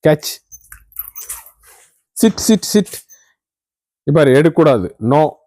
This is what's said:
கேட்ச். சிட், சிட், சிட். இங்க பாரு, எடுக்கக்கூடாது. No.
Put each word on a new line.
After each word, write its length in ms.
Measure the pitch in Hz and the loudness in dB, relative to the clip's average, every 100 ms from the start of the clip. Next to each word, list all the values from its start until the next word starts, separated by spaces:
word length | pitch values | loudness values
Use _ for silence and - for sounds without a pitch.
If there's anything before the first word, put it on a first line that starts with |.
| 160 | 2
கேட்ச். 300 | 151 - - _ - _ - _ - - - - - - _ _ _ _ _ _ | 0 -4 -14 _ -20 _ -20 _ -20 -20 -20 -18 -18 -18 _ _ _ _ _ _
சிட், 240 | - 226 - | -6 -6 -4
சிட், 260 | - 220 | -2 -2
சிட். 420 | - 208 196 - _ _ _ _ _ _ _ _ _ _ | 0 -4 -4 -12 _ _ _ _ _ _ _ _ _ _
இங்க 180 | - 151 | -2 2
பாரு, 140 | 143 | 4
எடுக்கக்கூடாது. 600 | 131 160 165 156 123 90 - | 4 4 2 2 2 -2 -6
No. 300 | 110 143 151 - | 0 0 0 -4